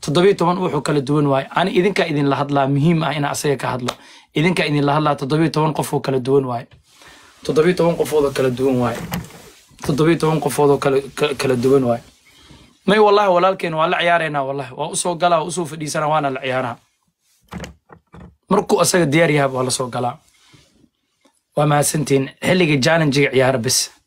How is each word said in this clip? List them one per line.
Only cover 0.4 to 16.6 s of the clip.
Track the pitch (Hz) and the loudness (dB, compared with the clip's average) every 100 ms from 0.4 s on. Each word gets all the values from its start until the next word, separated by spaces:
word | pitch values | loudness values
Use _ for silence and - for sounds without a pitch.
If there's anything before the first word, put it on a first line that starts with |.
| 170 185 | 0 0
wuxuu | 185 147 | -2 -4
kala | 131 147 | -2 -2
duwan | 131 147 143 | 0 0 2
waay. | 135 135 | 0 -2
Ani | - 180 | -2 -2
idinkaa | 190 185 185 165 | 0 0 0 -2
idin | 147 143 | 0 0
la | 135 | -2
hadlaa, | 139 143 135 | -2 0 0
muhiim | 143 151 165 | 2 2 2
ah | 156 | 0
inaan | 147 143 | -4 -4
asaga | 135 151 135 | -4 -2 -2
ka | 131 | -4
hadlo. | 127 123 - - - _ | -6 -6 -8 -12 -20 _
Idinkaa | - 160 175 160 | -2 0 0 0
idin | 147 143 | 0 2
la | |
hadlaa, | 143 151 143 | 2 0 -2
toddobiyo | 135 156 160 | -2 0 0
toban | 151 156 | 0 -2
qof | 151 147 | -2 -4
oo | 143 | -4
kala | 135 143 | -2 -4
duwan | 123 139 | 2 2
waay. | 135 120 - - _ _ - - - _ | 2 -6 -10 -20 _ _ -20 -20 -20 _
Toddobiyo | - 143 160 175 | -4 2 2 2
toban | 170 165 | 0 0
qofood | 151 151 | 0 0
oo | 143 | 0
kala | 135 131 | 0 -2
duwan | 123 135 127 | 0 0 2
waay. | 120 117 - - - - - - _ _ - | 0 -4 -8 -10 -10 -20 -20 -20 _ _ -4
Toddobiyo | 147 156 170 | 2 2 2
toban | 160 156 | 0 0
qofood | 143 - 147 | -2 0 2
oo | 139 | 2
kala, | 143 135 139 | 2 0 -2
ka-, | - 147 135 | -4 -4 -2
kala | 131 127 | -2 0
duwan | 127 139 | 4 2
waay. | 127 117 - _ _ _ - - - _ - | 2 -2 -6 _ _ _ -20 -20 -20 _ 0
May, | 208 | 4
wallaahi, | 208 202 202 | 6 4 4
walaalkeen | 175 185 190 180 | 4 2 0 -4
waa | 160 165 | -2 0
la | 180 | 0
ciyaareynaa, | 170 170 160 147 | 2 2 0 -4
wallaahi. | 135 139 127 | -4 -6 -8
Waa | 127 147 | -8 -8
u | 196 | -4
soo | 180 | -4
galaa, | 170 175 170 | -2 0 0
waa | 156 | -2
u | |
soo | 170 | -6
fadhiisanaa, | 160 156 156 160 151 | -8 -8 -6 -4 -2
waana | 156 143 | -2 -2
la | 131 | -6
ciyaaraa. | 135 127 | -6 -4